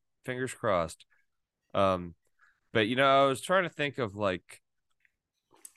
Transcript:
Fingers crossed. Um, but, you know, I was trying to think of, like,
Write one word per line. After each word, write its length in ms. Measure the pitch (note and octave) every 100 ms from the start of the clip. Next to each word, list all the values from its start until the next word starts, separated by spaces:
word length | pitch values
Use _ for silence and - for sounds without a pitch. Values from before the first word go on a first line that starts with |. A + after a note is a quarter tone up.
| _ _ -
Fingers 280 | B2+ B2+
crossed. 520 | - A#2 F#2 E2 - _ _ _ _ _ _ _
Um, 400 | G#2 G2 F#2 F2 - _ _ _ _ _
but, 140 | A#2 A2
you 100 | B2+
know, 100 | C#3
I 180 | C#3 C#3
was 160 | C3
trying 220 | - F#3
to 60 | E3+
think 280 | - C#3+ C3
of, 180 | A2 G2+
like, 460 | G2+ F#2 - - _ _ _ _ _ _ _ _ _ _ -